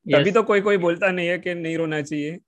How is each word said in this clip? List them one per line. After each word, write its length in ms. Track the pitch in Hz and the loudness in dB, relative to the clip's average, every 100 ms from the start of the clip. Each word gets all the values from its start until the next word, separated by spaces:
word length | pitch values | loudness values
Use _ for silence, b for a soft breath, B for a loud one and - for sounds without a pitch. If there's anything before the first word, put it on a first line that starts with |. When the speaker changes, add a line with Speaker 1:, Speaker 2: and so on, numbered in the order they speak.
Speaker 1:
तभी 280 | - 147 156 | 2 2 4
Speaker 2:
यस। 60 | |
Speaker 1:
तो 80 | 202 | 2
कोई, 180 | 214 202 | 4 2
कोई 160 | 202 202 | 2 2
बोलता 340 | 170 170 196 | 2 0 0
नहीं 180 | 180 170 | 0 -2
है 100 | 180 | -2
कि 160 | 180 | -4
नहीं 220 | 175 160 165 | -6 -4 -4
रोना 260 | 160 156 | -2 -4
चाहिए। 360 | 147 151 147 170 | -4 -6 -6 -8